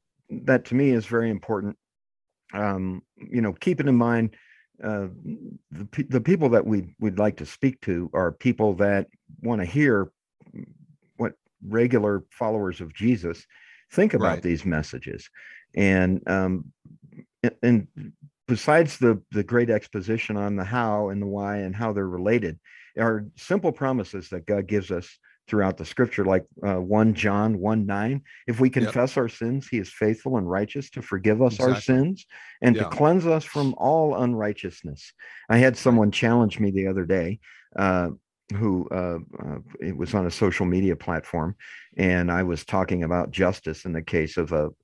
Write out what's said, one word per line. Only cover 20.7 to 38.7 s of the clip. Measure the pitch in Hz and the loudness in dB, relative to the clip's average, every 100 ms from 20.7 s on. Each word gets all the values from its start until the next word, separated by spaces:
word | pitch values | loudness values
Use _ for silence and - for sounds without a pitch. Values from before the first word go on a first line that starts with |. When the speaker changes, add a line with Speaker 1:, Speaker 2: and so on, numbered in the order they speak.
| 120 113 104 101 | -2 -2 -2 -2
Speaker 1:
and | 101 | -4
the | 101 | -6
why | 101 101 104 | -4 -4 -6
and | 92 | -6
how | 98 117 | -6 -4
they're | 101 95 | -4 -4
related | 90 98 117 87 80 _ - - - | -4 0 0 -2 -10 _ -20 -16 -2
are | 113 110 104 - | 0 0 -6 -14
simple | - 190 175 | -4 -2 0
promises | 131 135 127 95 98 85 | -2 -2 -2 -4 -10 -10
that | 92 80 | -10 -2
God | 101 90 | -2 0
gives | 104 92 | -2 -2
us | 87 - - _ _ - | -6 -8 -20 _ _ -4
throughout | 107 95 92 | 0 2 0
the | |
scripture, | 80 - 123 - | -8 0 0 2
like, | 95 92 - - 101 | 2 2 0 -6 -4
uh, | 92 | -2
one | 92 104 110 | 2 4 4
John | 104 104 101 110 101 | 4 0 0 0 0
one | 101 110 | 0 0
nine, | 101 101 110 139 - - - | -2 -2 -2 -4 -8 -16 -8
"If | 113 | 2
we | 131 | 2
Speaker 2:
Yep. | 127 | 2
Speaker 1:
confess | 110 120 123 139 | 0 0 0 0
our | 117 | -4
sins, | - 117 135 135 | -4 -4 -4 -4
he | 117 | -6
is | 92 | -6
faithful | - 107 110 135 123 | -2 0 0 -2 -2
and | 87 | 0
righteous | 92 107 143 139 | -2 -2 -6 -12
to | 131 | -14
forgive | - 95 104 107 | -8 -2 2 4
us | 127 107 | 2 4
our | 127 | 2
Speaker 2:
Exactly. | 123 - 127 | 2 2 2
Speaker 1:
sins | 156 190 - - - - | 2 -2 -12 -20 -20 0
and | 123 113 | 2 4
to | |
Speaker 2:
Yeah. | 107 | 0
Speaker 1:
cleanse | - 151 185 165 | 2 4 4 2
us | 160 | 0
from | - 147 139 - | 0 -2 -2 0
all | 131 160 156 107 | 0 2 0 0
unrighteousness." | 123 117 104 104 90 - 76 71 - _ - - - | 0 0 -2 -4 -8 -12 -14 -14 -18 _ -20 -18 2
I | 113 | 6
had | 131 | 6
Speaker 2:
Right. | 120 | 4
Speaker 1:
someone | 131 117 104 | 4 6 4
challenge | - 117 120 110 - | 4 2 4 2 0
me | 101 | -2
the | 95 95 | 0 -2
other | 95 | -2
day, | 85 95 85 107 _ - _ - | 0 0 0 -6 _ -20 _ 0
uh, | 98 92 87 - _ _ - 101 | 2 2 0 -6 _ _ -8 -2
who, | 110 | 0